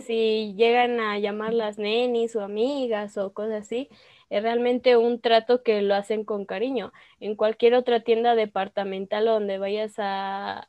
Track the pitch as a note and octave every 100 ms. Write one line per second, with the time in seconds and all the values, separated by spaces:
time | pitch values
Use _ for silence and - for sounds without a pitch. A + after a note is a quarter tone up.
0 | - A3+ A3 A3 G#3+ F#3+ A#3 A#3+ B3 A#3+
1 | G#3+ G#3 G#3 G#3 A3 A#3 G#3+ G#3+ G#3 A3+
2 | B3 A#3+ A3+ A3+ G3 G#3 B3 C#4+ B3+ G#3+
3 | G#3 G#3 G3 - G#3+ G#3+ G#3 A#3 C#4+ _
4 | _ _ - G3+ A3 A#3 A#3+ B3 B3+ A#3+
5 | A#3 A#3+ A#3+ A3+ A3 B3 B3 G#3 G3+ G3
6 | G3+ G#3+ G#3 G#3+ G3 F#3+ B3 C4 F#3+ -
7 | - _ G#3 G#3+ G#3+ A3 A#3 B3 B3 A#3
8 | A3+ A3+ A#3 A#3 G#3+ G3+ G3 - G3 F#3+
9 | G3 G#3 A3 A3 G3+ G3 G3 G#3+ A3 G#3+
10 | G3+ G3 G3 G3 G3+ G3